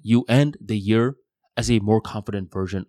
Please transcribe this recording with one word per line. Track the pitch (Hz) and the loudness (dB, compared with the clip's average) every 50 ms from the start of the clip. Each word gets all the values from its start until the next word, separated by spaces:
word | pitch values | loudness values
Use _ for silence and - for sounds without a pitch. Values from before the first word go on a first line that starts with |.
| _ | _
you | 104 117 120 - | 2 2 2 2
end | - 113 135 143 147 143 - | 4 4 4 4 2 -2 -8
the | - - 113 | -8 -6 -6
year | 104 95 101 110 113 117 127 139 _ _ _ _ _ _ _ _ | -4 0 2 2 2 2 0 -4 _ _ _ _ _ _ _ _
as | - 117 117 | -6 0 0
a | 120 110 | 0 2
more | 101 104 110 110 | 2 2 2 0
confident | - - - 107 104 - 101 98 92 87 | 0 -4 -12 -10 -8 -8 -8 -8 -8 -8
version | - 95 95 90 98 95 92 | -6 -6 -6 -4 -6 -8 -8